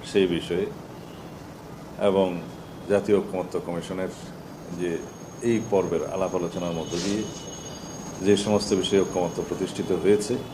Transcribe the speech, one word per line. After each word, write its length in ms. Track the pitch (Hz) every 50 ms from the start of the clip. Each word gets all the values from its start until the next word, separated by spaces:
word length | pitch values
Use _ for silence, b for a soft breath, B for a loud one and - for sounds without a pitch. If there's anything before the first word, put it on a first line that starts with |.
| - -
সেই 140 | - 104 95
বিষয়ে, 400 | 90 85 82 - - 87 87 101 107 - - - - - - - - - - - - - - - - - - - - - - - - - -
এবং 420 | 98 101 95 98 95 92 90 85 - - - - - - - - - -
জাতীয় 300 | 101 101 95 - 104 95
ঐকমত্য 420 | - - - 90 87 - - 87 82
কমিশনের 420 | 87 87 85 80 - 95 92 92 90 85 - - - - - - - - - - - 87 85
যে 180 | 87 87 82 80 80 - - - - - - -
এই 180 | - 117 117 107 98 -
পর্বের 360 | 101 95 90 85 82 80 76
আলাপ 280 | - - 95 95 90 85
আলোচনার 380 | 90 87 85 85 90 87 87
মধ্য 260 | 85 82 80 - 76 87 87
দিয়ে 180 | 101 101 107 107 - - - - - - - - - - - - - - - - - - -
যে 140 | 92 98 101
সমস্ত 380 | 98 - 110 107 101 101 - 107
বিষয়ে 260 | 95 90 - 104 98
ঐকমত্য 420 | 92 - - 92 87 85 78 - 82 80
প্রতিষ্ঠিত 440 | 85 - 95 90 - - 92 -
হয়েছে 440 | 95 87 - 95 104 101 - - 123 127 - -